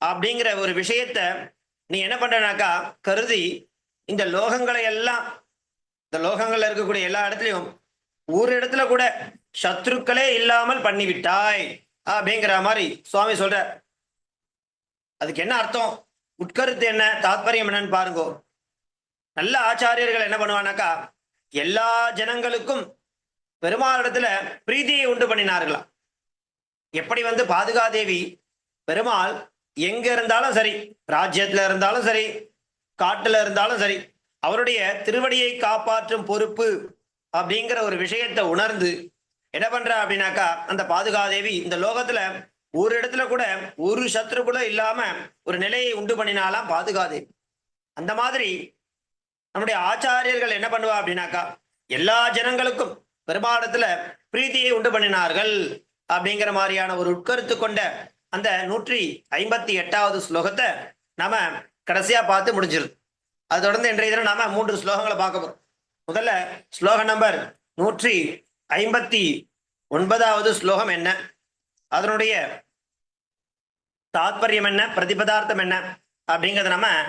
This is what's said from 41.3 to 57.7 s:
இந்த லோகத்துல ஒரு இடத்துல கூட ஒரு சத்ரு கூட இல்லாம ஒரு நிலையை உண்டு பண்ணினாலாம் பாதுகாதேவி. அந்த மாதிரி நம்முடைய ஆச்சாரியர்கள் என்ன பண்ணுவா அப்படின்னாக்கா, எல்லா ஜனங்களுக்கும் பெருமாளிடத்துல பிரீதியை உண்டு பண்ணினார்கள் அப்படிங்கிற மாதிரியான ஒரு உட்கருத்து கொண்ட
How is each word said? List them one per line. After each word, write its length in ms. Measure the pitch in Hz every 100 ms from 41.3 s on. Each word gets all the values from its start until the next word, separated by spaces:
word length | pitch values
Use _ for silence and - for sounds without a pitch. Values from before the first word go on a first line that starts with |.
| 196 208 185
இந்த 140 | 175 175
லோகத்துல 680 | 202 233 240 233 190 - - _ _
ஒரு 220 | 151 214 233
இடத்துல 300 | 247 254 254
கூட 460 | 247 220 190 190 -
ஒரு 320 | 170 233 247
சத்ரு 300 | 220 220 254
கூட 220 | 240 254 233
இல்லாம 380 | 214 220 233 214 170 - _
ஒரு 140 | - 180
நிலையை 340 | 196 247 247
உண்டு 240 | 214 208 226
பண்ணினாலாம் 520 | 208 196 190 208 208
பாதுகாதேவி. 640 | 165 180 196 175 147 - _ _ _ _ _ _ -
அந்த 180 | 170
மாதிரி 600 | 214 247 262 214 180 - _ _ _ _ _ _ _ _
நம்முடைய 240 | 190 214 202 180
ஆச்சாரியர்கள் 680 | 254 269 247 247 247 240 202
என்ன 100 | 220
பண்ணுவா 300 | 226 220 208
அப்படின்னாக்கா, 600 | 185 180 175 175 - - _ _ _
எல்லா 400 | 131 185 233 240
ஜனங்களுக்கும் 720 | 233 240 247 254 247 254 - _ _ -
பெருமாளிடத்துல 840 | 180 233 233 233 240 220 170 - - _
பிரீதியை 400 | 226 262 262 254
உண்டு 200 | 226 226
பண்ணினார்கள் 920 | 214 208 190 170 170 214 208 156 135 _ _ _
அப்படிங்கிற 440 | 175 190 208 208
மாதிரியான 440 | 196 196 190 185 185
ஒரு 140 | 175
உட்கருத்து 460 | 175 175 247 233 233
கொண்ட 540 | 220